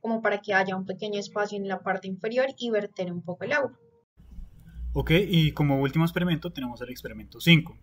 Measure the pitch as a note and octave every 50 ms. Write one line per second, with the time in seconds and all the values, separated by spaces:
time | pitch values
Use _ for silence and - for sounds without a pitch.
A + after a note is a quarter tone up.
0 | _ A3+ A3+ A3 A3+ G#3 G3+ G3+ - - G3+ F#3+ F#3+ F#3+ F#3 F#3+ F#3 - F#3+ F#3+
1 | - G#3 G#3 G3+ G3+ - - G#3 G#3 G3+ G#3+ G3+ G3 G3 F#3+ F3+ - G3 F#3 F#3+
2 | - F#3+ F#3+ F#3 - A3 A#3 B3 C4 C4+ C4 - A#3+ A#3+ A3 G#3 G3+ G3+ _ -
3 | F#3+ F3 F3 F3 - - F3+ - F#3 A3 C#4+ D4 C#4 A#3+ - _ _ _ _ _
4 | _ _ _ _ - - - - - - - - - - - - - - - C#3+
5 | C3+ - D#3 E3+ G#3 E3+ F#3 E3 D#3 D3+ - - D3+ D3 C#3 C3+ C#3 C#3 C3+ D#3+
6 | E3 E3+ E3+ F#3 F3 F3+ E3+ D3 - F3 F3 - C3 B2 A#2+ - B2 B2 B2+ -
7 | - B2+ A2 G#2+ G#2+ - - - - E3+ E3+ D#3 D#3+ - - -